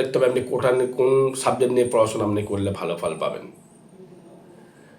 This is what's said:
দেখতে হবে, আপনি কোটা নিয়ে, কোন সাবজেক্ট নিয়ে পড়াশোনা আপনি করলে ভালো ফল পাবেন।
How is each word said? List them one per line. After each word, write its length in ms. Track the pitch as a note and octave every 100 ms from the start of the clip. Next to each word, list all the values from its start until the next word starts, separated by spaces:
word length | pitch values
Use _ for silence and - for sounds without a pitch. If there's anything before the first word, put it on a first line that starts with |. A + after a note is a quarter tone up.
দেখতে 140 | C3 B2+
হবে, 100 | B2+
আপনি 120 | B2 B2
কোটা 200 | B2+ B2+ B2+
নিয়ে, 120 | B2+ -
কোন 120 | C3 C3+ C3 C3+
সাবজেক্ট 300 | A#2+ B2 B2 B2
নিয়ে 120 | A#2+
পড়াশোনা 320 | A#2 G#2+ A2+ G#2
আপনি 140 | G#2 G#2
করলে 200 | G2+ G2 F2
ভালো 140 | E2+ E2+
ফল 120 | E2+ E2
পাবেন। 220 | D2 - - - - - - F#3 F#3 - - - - - - - -